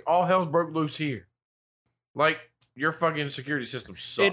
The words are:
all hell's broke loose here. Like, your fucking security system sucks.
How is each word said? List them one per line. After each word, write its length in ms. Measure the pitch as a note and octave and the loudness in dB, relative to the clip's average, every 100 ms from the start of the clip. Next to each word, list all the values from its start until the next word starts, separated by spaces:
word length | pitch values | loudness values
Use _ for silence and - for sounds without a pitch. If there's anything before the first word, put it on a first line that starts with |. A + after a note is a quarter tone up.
| - | 0
all 160 | F3 | 2
hell's 240 | F3 F#3 E3+ | 4 2 4
broke 260 | D#3+ E3 | 0 0
loose 220 | D#3 D3+ - | -2 -2 -2
here. 320 | D3+ A2+ - _ _ _ _ _ _ _ _ B2+ | -2 -4 -10 _ _ _ _ _ _ _ _ 0
Like, 240 | D3+ D#3+ - _ _ | 0 0 -10 _ _
your 160 | - D3+ | -2 -2
fucking 380 | D#3+ E3 D#3 C#3+ | 0 0 0 -4
security 360 | C#3 C3 D3 | -4 -4 -4
system 300 | A#2 C3 - | -2 -6 -8
sucks. 320 | F#2 - - G3 | -10 -6 2 2